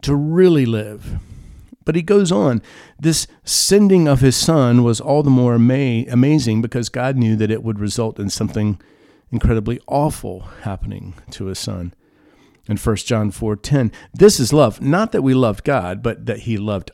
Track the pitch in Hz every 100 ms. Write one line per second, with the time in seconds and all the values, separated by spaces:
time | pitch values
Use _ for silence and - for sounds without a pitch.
0 | - 143 151 170 185 156 120 110 107 107
1 | - - - - - - - - - 160
2 | 165 202 180 196 160 117 - - - -
3 | 151 156 - _ - - - 196 202 190
4 | 156 135 135 - - 160 123 120 120 110
5 | - 143 143 127 123 117 117 131 135 113
6 | 123 120 135 156 117 110 113 123 113 120
7 | 131 135 113 107 107 110 113 104 104 117
8 | 113 - 101 - 107 113 104 98 _ _
9 | _ _ - 113 - 113 107 120 - 139
10 | 151 - - 95 - - 107 95 104 98
11 | 92 - - - 95 92 - 92 87 -
12 | _ _ _ _ _ _ - 101 120 104
13 | - 113 107 - 110 104 - 143 113 -
14 | - - 208 196 113 151 123 98 135 170
15 | 226 - 135 131 120 98 - 135 90 98
16 | 117 113 117 107 117 107 107 98 -